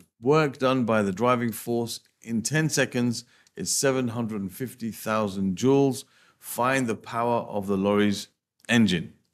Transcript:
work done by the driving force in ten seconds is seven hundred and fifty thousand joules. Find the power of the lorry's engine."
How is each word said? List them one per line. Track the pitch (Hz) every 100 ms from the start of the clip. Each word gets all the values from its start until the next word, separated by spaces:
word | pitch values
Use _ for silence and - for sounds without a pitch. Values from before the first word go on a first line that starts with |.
| _ _
work | 120 151 151 123
done | 131 131
by | 117 110
the | 101
driving | 92 123 123 120
force | 107 - 117 117 - - _
in | - 117
ten | 110 151 156
seconds | - 127 127 120 113 - _ _ -
is | 92
seven | - 139 131 123
hundred | 113 113 107
and | 98
fifty | 90 127 - 113
thousand | - - 110 104 98 95 90
joules. | 123 139 139 120 - _ _ _
Find | - - 123 135 123
the |
power | 104 - 117 120 120
of | - 104 98
the | 98
lorry's | 101 104 104 101 - _ _ _ -
engine." | 117 107 90 - - _